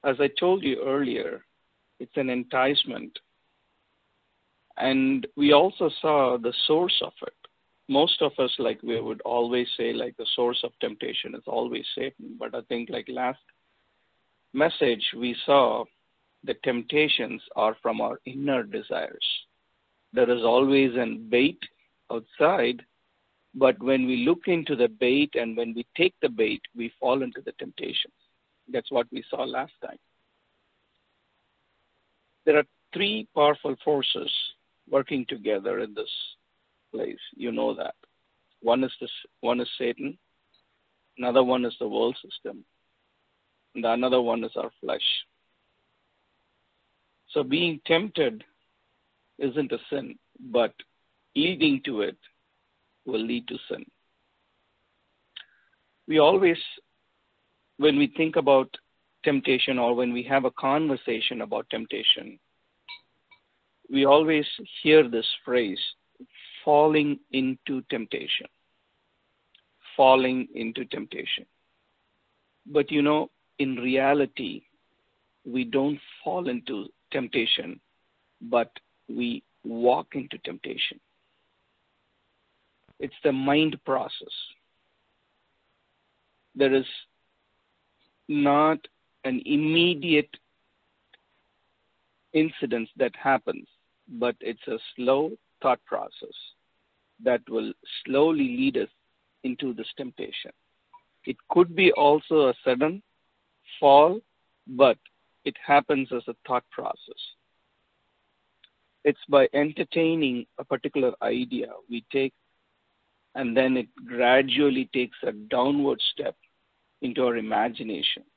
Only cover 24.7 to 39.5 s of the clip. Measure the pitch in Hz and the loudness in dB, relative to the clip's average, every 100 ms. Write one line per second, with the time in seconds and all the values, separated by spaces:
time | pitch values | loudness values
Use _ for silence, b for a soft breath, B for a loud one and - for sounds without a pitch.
24.7 | 131 120 110 123 139 147 127 117 113 117 | 0 0 2 0 2 0 -2 -4 -4 -6
25.7 | 113 120 - 185 _ 131 117 107 110 - | -6 -10 -2 -2 _ -4 0 -2 -2 -10
26.7 | 120 117 _ 127 131 127 - - - - | -10 -12 _ -2 -2 -4 -8 -14 -12 -14
27.7 | - - - - _ _ _ _ _ - | -10 -8 -6 -8 _ _ _ _ _ -8
28.7 | 123 - 131 120 127 - 139 131 127 143 | -8 -4 -4 -4 -8 -10 -8 -6 -6 -8
29.7 | _ - - _ _ _ _ _ _ _ | _ -18 -18 _ _ _ _ _ _ _
30.7 | _ _ _ _ _ _ _ _ _ _ | _ _ _ _ _ _ _ _ _ _
31.7 | _ _ _ _ _ _ _ - 151 143 | _ _ _ _ _ _ _ 2 4 2
32.7 | _ _ 175 202 214 214 - 147 147 147 | _ _ -4 -2 -4 -4 2 4 2 -4
33.7 | 131 - 147 127 - - - - - _ | -4 -2 0 0 -4 -4 -4 -6 -10 _
34.7 | _ _ 131 131 139 120 123 104 101 98 | _ _ -2 0 -6 -6 -6 -2 -2 -2
35.7 | 98 107 104 110 - - - _ _ _ | -4 -6 -8 -10 -10 -12 -16 _ _ _
36.7 | _ _ - - - - - 120 113 117 | _ _ -8 -8 -10 -20 -10 -6 -2 -4
37.7 | - - - _ _ _ _ _ _ 113 | -4 -10 -12 _ _ _ _ _ _ 2
38.7 | 123 131 - 123 - - _ 120 | 2 0 -6 -14 -14 -18 _ -2